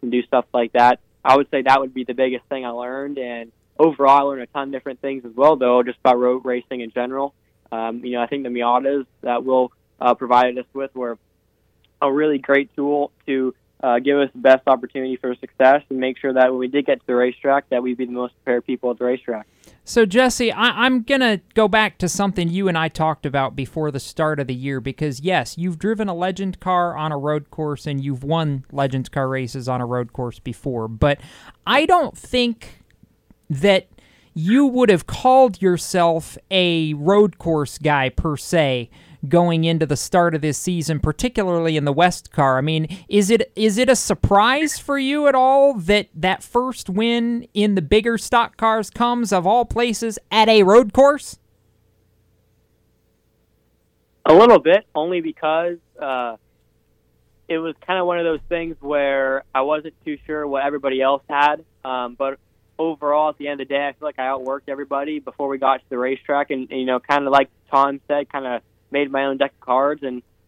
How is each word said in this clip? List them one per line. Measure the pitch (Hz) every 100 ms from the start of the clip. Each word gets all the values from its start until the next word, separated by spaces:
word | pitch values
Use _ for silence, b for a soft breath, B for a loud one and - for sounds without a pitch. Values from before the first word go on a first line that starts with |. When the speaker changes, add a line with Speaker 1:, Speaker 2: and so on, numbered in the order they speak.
Speaker 1:
and | 120
do | 123
stuff | - 127 -
like | 123 117
that. | 123 123 123 _ _ 131
I | 135
would | 139
say | 139
that | 131 135
would | 131 127
be |
the | 123
biggest | 123 131 123 -
thing | 135 123
I |
learned, | 120 123 135 143 139
and | 123 120 117 _ _ -
overall | 160 143 139 139
I |
learned | 139 135
a | 120
ton | 143 135
of |
different | 131 139 127
things | 139 135 120
as |
well, | 113 147 147
though, | 127 123
just | 120 -
about | 131 123
road | 123 127 127
racing | 123 - 127
in | 113
general. | 127 123 135 139 - _ _ _
Um, | 113 113 117 123
you |
know, | 123
I | 120
think | 143
the | 131
Miatas | 120 120 123 135 143 131 _
that | 123 120
Will, | 127 131 123 - _ _
uh, | 127
provided | 123 123 123 127 123
us | 123 135
with | 135
were | 131 123 113 _ _ _ _ _ _ _ _
a | 139
really | 139 151 139
great | - 139 139 -
tool | 143 147 143 - -
to, | 135 127 - _ _
uh, | 135 120
give | 131 143
us | 135
the | 131
best | 127 131 139
opportunity | 131 123 135 131 127
for | 127 123
success | 131 - 131 143 -
and | 131
make | 131 127
sure | 139
that | 127 127
when | 127
we | 127
did | 143 143
get | 131
to | -
the | 123
racetrack | 123 123 143 139 -
that | 123
we'd | 127 123
be | 123
the |
most | 123 123 -
prepared | - 123 -
people | 123 123
at | 117
the | 123
racetrack. | 127 - 113 - b b b
Speaker 2:
So, | - 240 220
Jesse, | 208 254 - 226
I, | - 233 208 254
I'm | 254
gonna | 226 269 247 202 - -
go | 214
back | 214 214 -
to | 180
something | - 202 185 170
you | 180 196
and | 165
I | 160
talked | - 156 147 147
about | 139 135 135
before | 131 160 151
the | 139
start | - - 156 147
of | 131
the |
year | 127 135 135
because, | 117 131 151 127
yes, | 160 175 120 -
you've | 180 165
driven | 202 220 208
a |
Legend | 170 185 185 196 180
car | 185 180 175 151
on | 156
a | 147
road | 143 151 147
course | - 151 143 151
and | 139
you've | 139 131
won | 139 165 156 139 -
Legend | 139 139 131 123
car | 147 131
races | 131 123 135 123
on | 127
a | 123
road | 123 120
course | - 120 -
before, | - 120 143 120 110
but | 110 147 143 B B B B -
I | 254 330
don't | 359 277 -
think | - 247 240 226 - - _ _ _ _ _ _ _
that | 139 196 190 - _ b b b 160
you | 165 254 277
would | 247 240
have | 175 -
called | - 254 262 254 185
yourself | 190 175 - 185 170 165 - - _
a | 190 175 165 156 151
road | 151 202 208 -
course | 170 156 143 -
guy | 151 143 131
per | - 165 143
se | - 170 143 127 117 b b b 143
going | 170 175 165
into | 160 165 156
the | 143
start | - 185 175
of | 156
this | 151 139
season, | - 175 147 151
particularly | 151 - 247 240 190 170 165 156
in | 143
the |
West | 139 180 - -
car. | - 135 131
I |
mean, | 147 160 156 190 B
is | 202 196
it, | 226 - -
is | 220 202
it | 254
a | 240
surprise | - 196 - 202 220 277 311 -
for | - 277
you | 269 294 294
at | 262
all | 262 277 277 233
that | 165 208 - 165
that | 180 185
first | - 240 254 - -
win | 185 233 240 233 233 -
in | 208 208 196
the |
bigger | 147 214 226 226
stock | - 233 226 -
cars | 226 220 208
comes, | - 240 240 220
of | 190 175
all | 240 233
places, | 220 240 214 226 208 -
at | 214 220
a | 220
road | 190 226 220
course? | - 277 294 - - _ _ _ _ _ _ _ _ _ _ _ _ _ _ _ _ _ _ _ _ _ _ _ _ _ _ _ _ -
Speaker 1:
A |
little | 165 233 190
bit, | 156 196 - 151
only | 165 180
because, | 160 156 156 160 175 170 _ -
uh, | 143 127 120 113 _ _ _ _ _ _ _ _ _ _ -
it | 165
was | 165 151 -
kinda | 185
one | 175 175
of | 170
those | 156 -
things | 170 165 165
where | 143 147 139 139 135 135 -
I | 135
wasn't | 135 156 156 -
too | 160 143 -
sure | 151 147
what | 139 139
everybody | 147 135 131
else | 135 139 -
had, | 143 147 151 - _ 131
um, | 127 123 120
but | 135 135 _ _ _ -
overall, | 165 151 147 147 151
at | 147
the | 143
end | 143
of | 135
the |
day, | 139 143
I |
feel | 131 151
like | 135
I |
outworked | 131 135 127 139 -
everybody | 139 135 139 143 151
before | 135 - 139
we | 139
got | 135 131
to | -
the | 123
racetrack, | 127 135 - 143 143
and, | 135 131
and, | 135
you | 127
know, | 127
kinda | - 143 139
like | 139 135 _ _
Tom | 139 139 139 -
said, | 147 147
kinda | 143 131 120 - _ _
made | 143 139
my | 139 139
own | 135
deck | 139
of | -
cards | - 127 143 151
and, | 139 127 - _